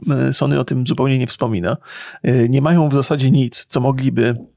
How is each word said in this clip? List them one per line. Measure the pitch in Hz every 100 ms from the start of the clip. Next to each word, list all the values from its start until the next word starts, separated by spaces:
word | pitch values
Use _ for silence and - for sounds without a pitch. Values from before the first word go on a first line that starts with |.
| -
E, | 135 131
Sony | 135 139 143
o |
tym | 131 131 123
zupełnie | 127 131 131
nie | 127
wspomina. | - 123 104 87 - - - - -
E, | - 120 117
nie | 135
mają | 147 170 151
w |
zasadzie | 139 131 147 131
nic, | 135 123 - -
co | 139
mogliby | 127 131 131 117 117 120 -